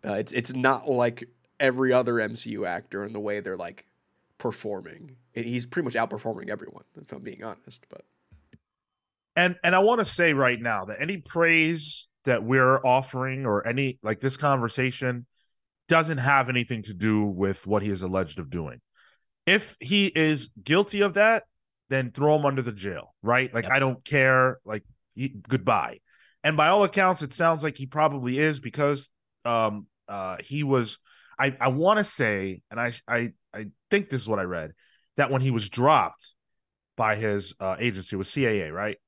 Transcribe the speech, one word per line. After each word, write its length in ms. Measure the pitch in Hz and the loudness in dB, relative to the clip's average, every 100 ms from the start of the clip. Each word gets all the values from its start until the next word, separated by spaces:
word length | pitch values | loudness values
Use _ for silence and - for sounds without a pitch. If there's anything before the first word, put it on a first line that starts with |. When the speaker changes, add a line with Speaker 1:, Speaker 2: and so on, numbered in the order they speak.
| - | -4
Speaker 1:
Uh, 60 | |
it's, 180 | 101 110 | -4 -2
it's 220 | 123 117 131 | -4 -4 0
not 320 | 131 135 - | 2 2 0
like 360 | 127 120 120 120 _ _ _ | 2 2 0 -16 _ _ _
every 320 | 139 127 131 | 0 2 4
other 300 | 127 123 120 | 4 4 0
M 160 | 107 117 | -2 -4
C 140 | - | -8
U 140 | 104 98 | -6 -4
actor 380 | 87 - 101 | -4 -6 -8
in 80 | 101 | -8
the 80 | 110 | -6
way 220 | 104 104 | -4 -4
they're, 160 | 101 92 | -4 -8
like, 280 | 87 95 - _ _ _ _ _ | -10 -14 -20 _ _ _ _ _
performing. 800 | 123 104 110 101 92 82 156 131 _ - | -6 -6 -8 -10 -12 -18 -20 -20 _ -10
And 100 | 117 | -6
he's 200 | 123 120 | -6 -4
pretty 180 | - | -4
much 120 | 143 113 | -4 -2
outperforming 540 | 113 110 113 110 - | -2 -2 -8 -8 -8
everyone, 360 | 104 - - _ - | -10 -10 -20 _ -20
if 100 | - | -18
I'm 100 | - | -16
being 220 | 113 95 | -14 -14
honest. 420 | 110 87 - - _ | -14 -14 -18 -20 _
But 160 | - - _ _ - _ _ _ _ _ _ _ _ _ - | -20 -20 _ _ -20 _ _ _ _ _ _ _ _ _ 0
Speaker 2:
And, 200 | 180 180 | 0 2
and 120 | 175 185 | 2 4
I 40 | |
wanna 260 | 202 233 214 | 4 4 0
say 280 | - 170 | 2 2
right 260 | 143 127 120 | 4 2 2
now 240 | 120 107 92 | -2 -2 -4
that 160 | 104 | -6
any 160 | 151 196 | -6 -8
praise 920 | - 165 165 165 160 165 151 - - _ - | -8 0 4 4 4 0 -6 -10 -14 _ 0
that 180 | 120 | 0
we're 340 | 110 131 127 135 131 | 2 4 6 4 4
offering 600 | 127 135 131 131 131 131 | 2 2 -6 -6 -4 -2
or 220 | 101 113 | -2 0
any, 320 | 120 139 123 | -2 -2 -4
like, 160 | 107 110 | -6 -2
this 160 | 131 131 | -2 -2
conversation 880 | 147 139 117 123 127 123 127 123 123 _ _ _ _ _ _ | 0 0 0 -2 -4 -2 -4 -4 -8 _ _ _ _ _ _
doesn't 300 | 165 156 151 | 2 2 0
have 300 | 123 139 123 | 4 4 4
anything 340 | 123 117 117 | 0 -2 -4
to 100 | 107 | -8
do 300 | 95 110 107 104 | -2 2 2 2
with 400 | 90 98 95 - | 0 -2 -2 0
what 140 | 104 | 0
he 80 | 104 | 0
is 120 | 95 | -4
alleged 380 | 90 95 85 - | -2 -2 -2 -6
of 100 | 76 | -8
doing. 300 | 87 76 62 _ _ _ _ _ _ - | -8 -8 -12 _ _ _ _ _ _ 0
If 300 | 202 214 - | 0 0 -14
he 280 | 131 202 196 | -2 2 2
is 420 | - 156 151 - - | 4 2 2 -4 -14
guilty 380 | - 165 202 202 | 0 2 2 2
of 140 | 202 185 | 0 4
that, 280 | 214 226 - _ _ _ _ | 4 2 -2 _ _ _ _
then 180 | 135 123 | -2 -2
throw 240 | 120 147 151 | 0 2 4
him 100 | 143 | 2
under 180 | 135 | 0
the 80 | 120 | -4
jail, 420 | 104 98 85 - _ | -6 -8 -8 -12 _
right? 320 | 104 120 131 | 0 2 2
Like, 120 | 117 113 | -2 0
Speaker 3:
Yep. 80 | |
Speaker 2:
I 60 | 131 | 2
don't 240 | 135 123 | 2 -2
care. 560 | - 147 131 131 127 - - | -2 2 4 6 4 0 -10
Like, 180 | 107 - _ _ | -10 -10 _ _
he, 160 | - 135 | -10 -8
goodbye. 680 | 104 - 127 92 107 64 - _ _ _ _ | -8 -2 -2 2 0 0 -8 _ _ _ _
And 140 | 147 156 | -2 4
by 120 | 156 | 6
all 140 | 196 | 6
accounts, 380 | 196 - 185 180 | 4 4 2 2
it 120 | 147 | -4
sounds 280 | - 165 160 | 0 2 2
like 160 | 151 147 | -2 -6
he 80 | 135 | -8
probably 540 | 151 151 143 123 131 | 0 2 2 -2 2
is 200 | 156 143 | 2 0
because, 520 | 117 143 143 143 - _ _ _ 120 | -8 0 0 0 -6 _ _ _ -2
um, 400 | 117 110 104 104 _ - | 2 2 -2 -12 _ -14
uh, 300 | 101 95 90 | -8 -8 -8
he 200 | - 143 | -8 -4
was, 340 | 143 135 113 - _ _ _ - | 0 2 0 -6 _ _ _ -2
I, 160 | 135 135 | -2 0
I 60 | 127 | 0
wanna 360 | 131 175 214 | 2 4 4
say, 580 | 208 - 120 101 95 92 _ | 2 0 0 0 -4 -8 _
and 80 | 113 | -6
I, 120 | 120 117 - | -6 -6 -4
I, 260 | 120 117 - _ | -2 -2 -8 _
I 140 | 104 107 _ _ | -14 -14 _ _
think 180 | 196 202 | -2 0
this 140 | 131 | -6
is 40 | 107 | -2
what 120 | 104 | -4
I 40 | |
read, 300 | 90 87 78 - _ _ _ - | -2 -6 -8 -14 _ _ _ -2
that 120 | 135 | 0
when 140 | 135 | 2
he 80 | 135 | 0
was 180 | 117 101 | 0 -4
dropped 640 | 113 131 151 87 - - _ _ _ _ _ _ - | 2 4 4 2 -6 -20 _ _ _ _ _ _ -4
by 180 | 110 104 | -2 0
his, 380 | 110 101 98 - | -2 -2 -6 -8
uh, 160 | 95 95 | -6 -2
agency, 360 | 120 95 92 98 | -4 -4 -8 -8
it 20 | |
was 120 | 95 | -6
C 160 | - 127 | -2 0
A 220 | 107 80 | 0 -4
A, 40 | |
right? 240 | 80 107 - | -6 -8 -8